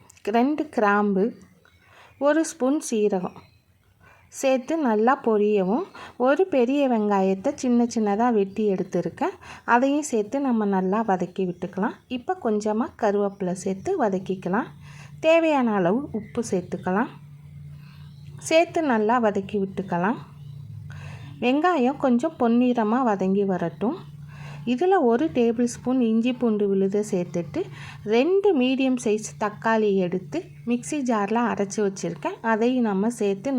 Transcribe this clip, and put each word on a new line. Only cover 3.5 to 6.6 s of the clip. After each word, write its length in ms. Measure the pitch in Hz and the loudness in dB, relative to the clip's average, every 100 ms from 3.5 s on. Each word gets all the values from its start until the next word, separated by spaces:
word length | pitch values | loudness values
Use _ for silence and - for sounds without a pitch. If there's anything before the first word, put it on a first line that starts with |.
| _ _ _ _ _ - - _ - | _ _ _ _ _ -20 -20 _ -2
சேர்த்து 340 | 269 262 247 320 269 | 2 2 0 0 2
நல்லா 300 | 214 226 277 240 | 2 4 2 2
பொரியவும், 580 | 214 208 208 180 247 392 - - - 247 | 2 4 2 2 0 -2 -10 -14 -2 2
ஒரு 180 | 302 381 | 2 2
பெரிய 340 | 269 | 2